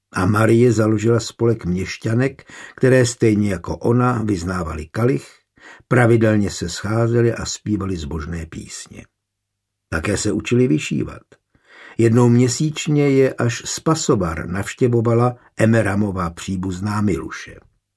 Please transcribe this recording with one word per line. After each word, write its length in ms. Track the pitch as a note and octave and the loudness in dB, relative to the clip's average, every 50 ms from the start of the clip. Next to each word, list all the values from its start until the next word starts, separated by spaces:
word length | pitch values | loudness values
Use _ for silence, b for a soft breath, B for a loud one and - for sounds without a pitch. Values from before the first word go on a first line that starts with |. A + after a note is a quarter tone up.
| _ _ | _ _
a 140 | - - F#2 | -6 -2 0
Marie 460 | A2 G#2 G#2+ A2 A2 A#2 A2+ B2 B2 | 2 2 4 4 4 4 6 4 4
založila 480 | G#2+ A2 G#2+ A2 A2 G2+ G#2 A#2 A#2 A2 | 4 2 2 2 0 2 2 2 2 0
spolek 440 | - - - - A#2 A#2 A2 A2+ - | -2 -6 -4 -2 0 0 0 -2 -2
měšťanek, 880 | E2+ F2+ F#2 F#2 - - - - A2 A#2 A#2+ C3+ C3+ C#3 - B B B B B B B | -4 -4 -4 -6 -8 -10 -8 -4 -2 0 0 0 -2 -4 -10 B B B B B B B
které 300 | - C3 B2+ C3 B2+ B2 | 0 2 4 6 4 4
stejně 460 | A#2+ - - A#2+ A2 G#2 G#2 G#2 G2+ | 2 0 2 2 2 4 2 2 0
jako 240 | F#2 F2 - - D#2+ | -2 -4 -6 -8 -8
ona 460 | - - A#2 A#2+ B2 B2 B2 B2 A2+ | -4 0 0 2 2 2 0 0 -2
vyznávali 640 | A2 G#2 G2+ E2+ E2+ F#2+ F#2 F2+ E2 D2+ D2+ D#2 D2+ | -2 -2 -2 -2 -4 -4 -4 -4 -6 -6 -8 -10 -10
kalich, 420 | - - A2 A#2 B2+ C#3+ A#2 - - - _ _ _ B B B B B B _ - | -8 -4 -2 0 0 0 -2 -6 -12 -20 _ _ _ B B B B B B _ 0
pravidelně 640 | B2+ B2 A#2+ A2+ A#2+ A2 A2 A2 G#2+ G#2 G2+ F2+ | 2 4 4 4 4 4 4 4 2 2 0 -2
se 180 | - - F2 E2+ | -4 -6 -8 -8
scházely 640 | - - - G2+ A2 A2+ A#2 A2+ A#2+ A#2 A#2 A#2 | -8 -8 -6 -4 -2 0 0 0 2 2 2 0
a 120 | - - A#2 | 0 -4 -6
zpívali 520 | - - - - G#2+ G#2 F#2+ G2 F#2+ F#2 | -8 -10 -8 -6 -4 -4 -4 -4 -4 -6
zbožné 500 | E2 D2+ C#2 D#2 D#2+ D#2 E2+ E2+ E2 D#2+ | -6 -8 -8 -8 -8 -8 -8 -8 -10 -10
písně. 580 | D#2 - - - - - - - - - - - - _ _ _ _ _ _ _ _ _ _ _ _ _ _ _ _ | -12 -14 -16 -16 -14 -16 -16 -18 -18 -20 -20 -20 -20 _ _ _ _ _ _ _ _ _ _ _ _ _ _ _ _
Také 280 | E2 D#2+ D#2 G#2 G2 | -6 -4 -2 -2 -2
se 160 | - - G#2 | -2 -2 -2
učili 360 | D#2 - - - A#2+ B2 B2+ C3+ | -2 -2 -2 0 2 2 4 2
vyšívat. 540 | D3+ D3+ - - D2+ C2+ - - - - - _ _ _ _ B B B B B B B B B B - | 2 0 -2 -2 -4 -4 -4 -6 -10 -16 -20 _ _ _ _ B B B B B B B B B B 2
Jednou 300 | A2+ A2+ A2+ B2 B2 A#2+ | 2 4 4 4 6 6
měsíčně 800 | A#2+ A#2+ B2+ A#2+ - - D#3 D3+ C#3+ - - D3+ D3 C#3+ C#3+ C#3+ | 6 4 4 2 0 -2 -2 -4 -4 -4 -4 0 0 2 2 4
je 240 | C3+ C3+ C3 B2+ - | 4 4 4 2 0
až 280 | - A#2+ A#2+ A#2 - - | -2 -2 -2 -2 -4 -8
z 160 | - - - | -10 -10 -4
Pasovar 680 | - D#3+ D#3 D#3 - - C3 G2+ F2+ E2 D#2+ D#2+ - E2+ | -2 -2 -2 0 0 0 0 0 0 -2 -4 -6 -6 -6
navštěvovala 880 | F2+ F#2+ - - - - C3 A#2+ A#2+ A#2 A2 A#2 A2+ A#2 B2 B2 A#2+ b b b b | -6 -6 -6 -6 -2 0 0 2 2 2 2 2 4 4 2 2 0 b b b b
Emeramová 720 | - A2+ A2 A2+ A2+ G2 G2 G2 G2+ G#2+ G2+ F#2 F#2 F2 E2+ | 0 2 4 4 4 2 2 0 0 -2 -2 -2 -4 -4 -6
příbuzná 720 | E2+ - - G2 F#2+ F2+ F#2 G2 F2+ F2+ G2+ G#2 G#2 G#2+ | -8 -8 -8 -6 -6 -4 -4 -6 -6 -6 -6 -4 -2 -2
Miluše. 600 | G#2+ G2+ E2 - - - - - - - - - - _ _ _ _ _ _ | 0 0 -2 -2 -4 -8 -12 -14 -16 -16 -18 -20 -20 _ _ _ _ _ _